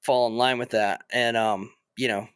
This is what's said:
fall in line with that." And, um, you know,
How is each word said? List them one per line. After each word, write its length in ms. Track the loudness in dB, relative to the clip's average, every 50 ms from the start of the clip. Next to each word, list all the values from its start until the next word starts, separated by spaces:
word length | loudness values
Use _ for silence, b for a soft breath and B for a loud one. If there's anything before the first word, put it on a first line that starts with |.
| -2
fall 240 | 0 2 2 2
in 100 | 0 0
line 200 | 2 2 2 0 0
with 120 | -2 -2
that." 300 | 0 0 2 0 0 -4 -6 -4
And, 240 | -2 0 0 2 2
um, 340 | 2 0 0 0 -2 -6 -10 -16 _ _ _ _
you 100 | -4 -2
know, 200 | -2 -2 -2 -4 -8 _